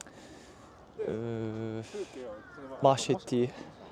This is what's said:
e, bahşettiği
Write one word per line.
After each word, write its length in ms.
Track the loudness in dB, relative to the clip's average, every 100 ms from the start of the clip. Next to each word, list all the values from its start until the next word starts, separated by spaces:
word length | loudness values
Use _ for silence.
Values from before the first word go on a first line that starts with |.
| -16 -16 -18 -18 -18 -20 -20 -20 -16 -4
e, 120 | -2 0 -2 -2 -2 -2 -4 -4 -6 -6 -8 -8 -10 -10 -14 -14 -10 6
bahşettiği 680 | 8 8 4 0 2 2 2 0 -14 -16 -18